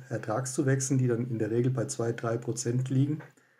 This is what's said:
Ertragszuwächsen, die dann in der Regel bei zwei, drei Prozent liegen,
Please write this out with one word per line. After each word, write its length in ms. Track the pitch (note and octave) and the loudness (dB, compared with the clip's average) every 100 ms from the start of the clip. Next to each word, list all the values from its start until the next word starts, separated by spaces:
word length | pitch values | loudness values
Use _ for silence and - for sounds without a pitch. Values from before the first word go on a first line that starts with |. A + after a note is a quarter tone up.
| - | -8
Ertragszuwächsen, 880 | A#2 - A2+ C3+ - C3+ C3+ - C3+ | -6 -2 -2 -2 0 2 2 2 2
die 100 | B2+ | 2
dann 220 | A#2 C3 | 2 0
in 80 | A2 | -2
der 140 | G#2 | 0
Regel 200 | A#2 B2+ | 2 2
bei 140 | B2+ G#2 | 0 -2
zwei, 260 | - A#2 | -2 -2
drei 260 | A#2 A#2 A#2 | -2 -2 -2
Prozent 520 | A#2+ G#2+ A#2+ B2+ C3 | -4 -4 -2 0 2
liegen, 300 | C3 D3 D#3 - _ _ | 2 2 0 -8 _ _